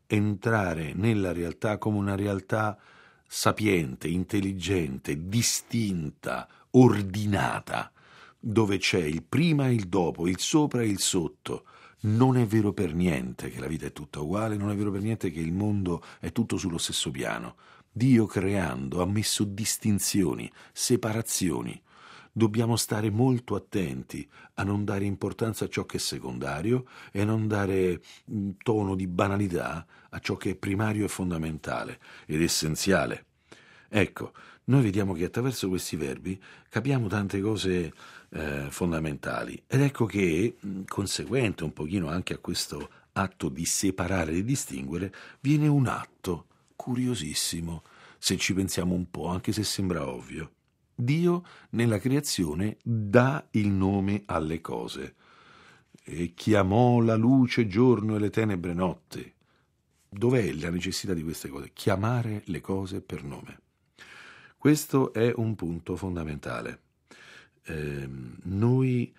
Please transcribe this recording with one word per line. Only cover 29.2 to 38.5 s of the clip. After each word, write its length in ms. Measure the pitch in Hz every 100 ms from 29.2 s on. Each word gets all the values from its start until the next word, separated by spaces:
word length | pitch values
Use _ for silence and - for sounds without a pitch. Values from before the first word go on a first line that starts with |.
| 101 98 98 85 62 80 - - -
a 100 | -
ciò 200 | - 98
che 140 | 104
è 20 |
primario 500 | 92 104 95 110 107
e 40 | 98
fondamentale 920 | - 90 82 80 78 - 60 55 - - -
ed 160 | - 78
essenziale. 840 | 82 - 78 76 98 92 64 52 - _ _ - - - _
Ecco, 420 | 107 90 - - - - -
noi 160 | - 135
vediamo 320 | 113 95 98
che 120 | 85
attraverso 440 | 90 - 131 123 98
questi 280 | 92 - 82
verbi 440 | 69 62 82 95 - - _
capiamo 380 | 113 131 135 107
tante 300 | 104 98 98
cose, 500 | 101 104 92 90 80 - - - -
eh, 360 | 82 78